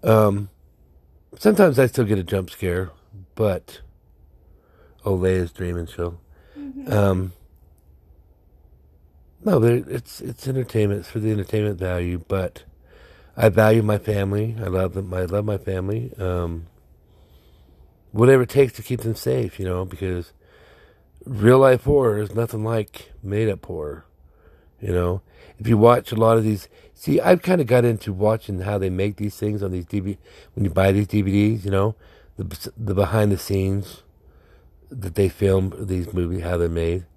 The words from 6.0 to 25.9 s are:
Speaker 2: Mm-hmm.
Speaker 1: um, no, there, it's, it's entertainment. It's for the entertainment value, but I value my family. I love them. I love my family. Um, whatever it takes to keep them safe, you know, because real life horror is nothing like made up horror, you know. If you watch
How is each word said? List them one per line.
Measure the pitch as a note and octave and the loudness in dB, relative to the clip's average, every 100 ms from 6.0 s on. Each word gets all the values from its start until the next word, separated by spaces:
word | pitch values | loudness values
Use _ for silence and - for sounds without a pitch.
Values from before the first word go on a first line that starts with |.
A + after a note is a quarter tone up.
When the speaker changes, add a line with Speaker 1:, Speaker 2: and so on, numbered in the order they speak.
| F2 F2 _ - _ D4 | -8 -8 _ -20 _ -16
Speaker 2:
Mm-hmm. | C#4+ C4 C4 | -16 -14 -2
Speaker 1:
um, | G#2 G2+ F#2 F#2 - - _ _ _ _ _ _ - _ _ _ _ _ _ _ _ _ _ _ _ G#3+ | 0 2 0 -4 -12 -20 _ _ _ _ _ _ -20 _ _ _ _ _ _ _ _ _ _ _ _ 0
no, | E3 | 4
there, | A2+ A#2+ - | 4 2 -2
it's, | B2+ - - | -10 -12 -16
it's | - A#2+ C3 | -14 -10 -6
entertainment. | C3 A#2+ A2 G#2 G2+ | -6 -2 0 0 -2
It's | - | -6
for | A#2 | -6
the | G#2+ | -4
entertainment | G#2 F#2 G#2+ G#2 F#2 | -4 -2 -2 -2 -4
value, | F#2 F2+ F2 F2 - | -4 -4 -4 -6 -6
but | G2 F2+ - - _ _ - - - - - | -4 -4 -10 -20 _ _ -20 -20 -20 -20 2
I | A2+ | 4
value | F#2 A2 A2+ | 6 6 6
my | G#2+ G#2 | 4 0
family. | - G2+ G2 G#2 A2 A2+ | -2 -2 -2 -2 -4 -6
I | F#2+ | -4
love | F#2 F#2 | -2 -2
them. | F2+ F#2+ | -4 -6
I | F2+ F2+ | -6 -2
love | G2+ | -2
my | G#2 G2 | -2 -6
family. | - F#2+ F#2+ A2 B2 - | -4 -6 -4 -6 -8 -8
Um, | F#2 F2+ E2+ E2 E2 _ _ _ _ _ _ _ _ _ _ _ - _ _ | -4 -4 -4 -8 -12 _ _ _ _ _ _ _ _ _ _ _ -20 _ _
whatever | G#2+ A#2+ C3+ | 4 6 6
it | B2 | 4
takes | C#3 C3+ | 2 2
to | - | 0
keep | G#2+ A#2+ | -8 -6
them | A2 A2 | -6 -6
safe, | - C3 G#2+ - | -2 -2 -4 -6
you | F#2 | -6
know, | F2+ | -4
because | F#2 - F#2+ F2+ F2 _ _ _ - - _ _ _ - - | -6 -6 -6 -6 -8 _ _ _ -20 -20 _ _ _ -20 -10
real | A#2 G#2+ C3 | 2 6 8
life | C3+ B2+ | 8 4
horror | - D3 B2 G#2 | 2 2 2 0
is | G#2 | -2
nothing | G#2 A#2 A2 | -4 -4 -4
like | G#2+ A2+ G#2 - - - | -4 -4 -4 -12 -20 -16
made | G2 G2+ A2+ | -6 -2 -2
up | F#2 - | -2 -8
horror, | E2+ D2 C#2 _ _ _ _ _ _ _ _ | -10 -8 -10 _ _ _ _ _ _ _ _
you | G2+ | -4
know. | F2+ F2 F2+ _ _ - _ | 0 0 -2 _ _ -20 _
If | G#2+ | 0
you | A2 | 6
watch | A2+ | 6